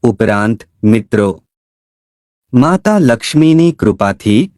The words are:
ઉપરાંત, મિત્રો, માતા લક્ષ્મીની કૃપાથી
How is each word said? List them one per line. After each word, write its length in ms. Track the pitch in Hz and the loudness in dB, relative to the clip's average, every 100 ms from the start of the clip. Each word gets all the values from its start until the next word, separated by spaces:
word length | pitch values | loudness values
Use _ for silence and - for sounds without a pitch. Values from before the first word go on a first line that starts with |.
ઉપરાંત, 600 | 120 104 107 104 107 113 - _ | -2 -2 -2 -2 -2 -6 -10 _
મિત્રો, 580 | 104 110 - 107 101 92 _ _ _ _ _ _ _ _ _ _ _ | 0 0 0 -2 -2 -4 _ _ _ _ _ _ _ _ _ _ _
માતા 440 | 123 143 185 214 208 | 0 0 0 0 0
લક્ષ્મીની 760 | 147 117 - 147 156 160 170 | 0 0 -2 0 2 2 2
કૃપાથી 800 | 156 104 101 101 98 - 104 190 | 0 -2 0 -2 -4 -2 0 -2